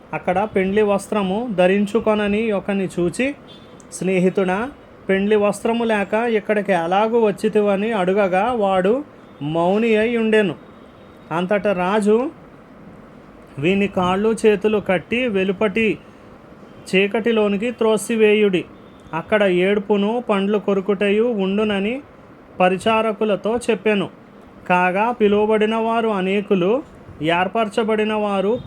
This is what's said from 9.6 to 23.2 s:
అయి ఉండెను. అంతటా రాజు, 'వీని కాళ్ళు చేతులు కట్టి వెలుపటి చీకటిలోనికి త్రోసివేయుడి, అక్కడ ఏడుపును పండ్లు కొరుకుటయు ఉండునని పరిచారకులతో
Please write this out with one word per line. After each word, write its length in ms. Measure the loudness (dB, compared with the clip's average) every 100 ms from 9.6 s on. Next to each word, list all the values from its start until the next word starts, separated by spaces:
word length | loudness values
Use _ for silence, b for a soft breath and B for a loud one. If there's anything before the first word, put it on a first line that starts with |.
| 2 2 2 2
అయి 220 | 2 0
ఉండెను. 380 | 2 2 2 -2 -12 -20 -20 -20 -20 -20 -8
అంతటా 420 | -4 -2 0 0
రాజు, 560 | -2 0 0 2 2 0 -8 -20 -20 -20 -20 -20 -20 -20 -20 -20 -20 -20 -6
'వీని 280 | -2 0 0
కాళ్ళు 480 | -2 -2 0 0 2 2
చేతులు 360 | 2 2 0 0
కట్టి 400 | -2 -2 -4 -2
వెలుపటి 720 | -2 -2 -2 -2 0 -2 -2 -8 -20 -20 -20 -20 -20 -20 -20 -2 0
చీకటిలోనికి 760 | 2 0 0 2 2 0 -4
త్రోసివేయుడి, 920 | -2 0 0 0 2 4 4 2 0 -4 -12 -20 -20 -12
అక్కడ 300 | -10 -2 0
ఏడుపును 800 | 2 2 2 0 0 0 0 -2 -2
పండ్లు 280 | -2 0 -2
కొరుకుటయు 640 | 0 -2 0 -2 0 0
ఉండునని 800 | 0 0 -2 0 -2 -2 -4 -6 -10 -20 -20 -20 -12 0
పరిచారకులతో 1000 | 0 2 0 0 0 -2